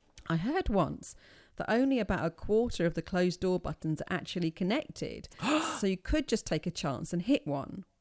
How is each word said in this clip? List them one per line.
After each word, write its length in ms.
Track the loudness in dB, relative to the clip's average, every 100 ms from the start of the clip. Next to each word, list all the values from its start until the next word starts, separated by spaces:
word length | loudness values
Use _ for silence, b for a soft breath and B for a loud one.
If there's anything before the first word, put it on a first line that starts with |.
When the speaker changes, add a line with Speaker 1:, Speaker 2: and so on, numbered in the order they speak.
| _ -10 -2
Speaker 1:
I 60 | 0
heard 340 | 2 0 2
once 460 | 2 2 -2 -10 -14 b b b b
that 120 | 0
only 280 | 2 4 2
about 260 | 2 0 0
a 40 |
quarter 540 | -2 2 2 2 2 0
of 80 |
the 80 | 0
closed 380 | 0 2 2 2
door 180 | 0 0
buttons 420 | -2 -4 -2 -2
are 120 | -2
actually 380 | -4 -4 -2 -2
connected. 760 | 0 0 0 -2 -6 -8 -8 -14 -6
Speaker 2:
<gasps> 360 | 0 2 0 0
Speaker 1:
So 60 | 0
you 120 | 0
could 300 | 0 0 2
just 180 | 0 0
take 180 | -2 -4
a 60 |
chance 420 | -4 -4 -4 -4
and 80 | -2
hit 240 | 2 2 0
one. 400 | -4 -4 -10 -14 _